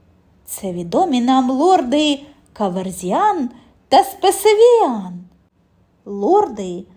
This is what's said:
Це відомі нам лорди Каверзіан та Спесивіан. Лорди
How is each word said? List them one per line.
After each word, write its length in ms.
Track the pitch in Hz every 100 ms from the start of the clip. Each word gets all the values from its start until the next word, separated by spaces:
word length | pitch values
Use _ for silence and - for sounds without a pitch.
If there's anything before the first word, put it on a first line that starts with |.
| _ _ _ _ -
Це 260 | - 196
відомі 480 | 175 170 226 370 254
нам 300 | 240 262 254
лорди 680 | 262 339 370 254 285 302 277 - _ _
Каверзіан 1000 | - 202 180 190 175 180 247 415 381 247 - _ _ -
та 160 | 262
Спесивіан. 1200 | - - 370 370 427 415 466 480 359 226 180 180 180 _ _ _ _ _ _ _
Лорди 800 | - 202 208 392 294 214 185 175 196